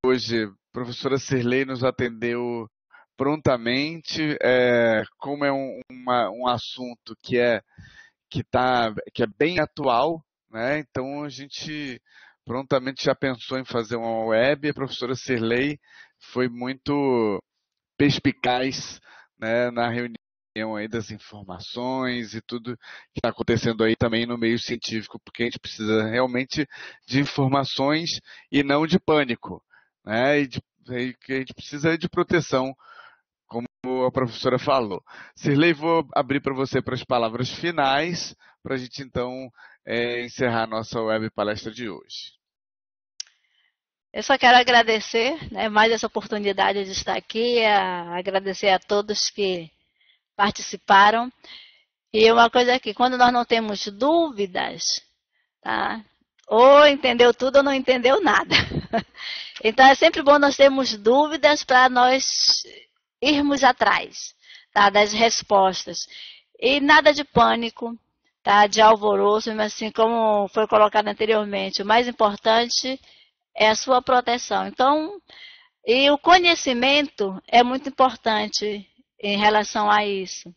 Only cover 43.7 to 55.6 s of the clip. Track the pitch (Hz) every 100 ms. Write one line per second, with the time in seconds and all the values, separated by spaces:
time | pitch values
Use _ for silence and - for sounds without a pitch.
43.7 | _ _ _ _ - 214 262 254 247 247
44.7 | 240 226 220 - 233 233 320 - 190 214
45.7 | 208 220 226 220 220 208 214 208 196 196
46.7 | 202 190 190 - 190 _ 220 240 240 220
47.7 | 208 190 180 170 175 190 190 196 190 208
48.7 | 185 _ 208 208 208 - - 196 180 160
49.7 | _ _ _ _ _ _ - 202 - -
50.7 | 202 - 196 202 226 247 _ - - -
51.7 | _ _ _ _ 214 226 233 233 247 247
52.7 | 254 240 202 247 254 247 247 240 233 220
53.7 | 202 - 202 269 330 330 220 196 185 -
54.7 | 165 - - _ _ _ _ _ _